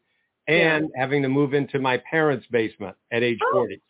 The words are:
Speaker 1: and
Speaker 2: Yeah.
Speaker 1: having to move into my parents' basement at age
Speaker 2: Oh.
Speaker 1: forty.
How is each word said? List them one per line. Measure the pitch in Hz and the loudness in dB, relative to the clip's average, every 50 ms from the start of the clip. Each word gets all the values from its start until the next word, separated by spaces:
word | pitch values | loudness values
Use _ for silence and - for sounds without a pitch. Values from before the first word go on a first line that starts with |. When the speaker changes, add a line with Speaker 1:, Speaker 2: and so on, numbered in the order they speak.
| _ _ _ _ _ _ _ _ - | _ _ _ _ _ _ _ _ -2
Speaker 1:
and | - 156 170 165 160 156 151 156 156 - | 0 2 4 4 4 2 0 -2 -4 -4
Speaker 2:
Yeah. | 131 | -4
Speaker 1:
having | 131 131 143 147 139 | -2 0 0 0 0
to | 135 | 2
move | 131 143 147 139 139 | 2 2 2 2 2
into | 147 139 - - 135 | -2 -2 0 -4 -2
my | 131 131 127 123 - - | 0 0 -2 -2 -2 -2
parents' | - 160 156 151 139 113 107 - | 0 2 2 2 0 -2 -4 -2
basement | 120 120 113 107 - - 101 92 - _ _ - | 0 0 0 0 -4 -10 -12 -12 -12 _ _ -6
at | 120 117 120 | -2 -2 0
age | 120 120 107 440 | 0 -2 0 -2
Speaker 2:
Oh. | 494 554 | 0 0
Speaker 1:
forty. | - 117 104 98 101 _ - | 0 0 -2 -6 -12 _ -6